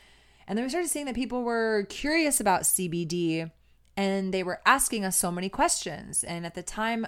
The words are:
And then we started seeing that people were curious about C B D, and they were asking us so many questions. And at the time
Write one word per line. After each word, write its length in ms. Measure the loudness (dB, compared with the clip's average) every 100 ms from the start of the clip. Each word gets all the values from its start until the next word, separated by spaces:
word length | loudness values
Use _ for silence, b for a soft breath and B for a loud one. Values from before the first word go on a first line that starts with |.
| B B B B B
And 100 | -2
then 60 |
we 60 | 0
started 200 | 0 0
seeing 160 | -2 -2
that 80 |
people 300 | -2 -2 -2
were 420 | 0 2 2 2 0
curious 520 | -2 0 2 4 4
about 260 | 4 4 2
C 220 | 0 0
B 160 | -2
D, 400 | -2 0 0 0 -4 -10 _ _ _ -2
and 380 | 0 0 0
they 80 | -2
were 180 | -2 2 4
asking 380 | 4 4 0
us 120 | 0 0
so 140 | 0
many 180 | -2 -2
questions. 760 | 0 2 0 -4 -8 -6 -6
And 200 | -4 -6
at 100 | -8
the 100 | -8
time 420 | -8 -4 -2 -2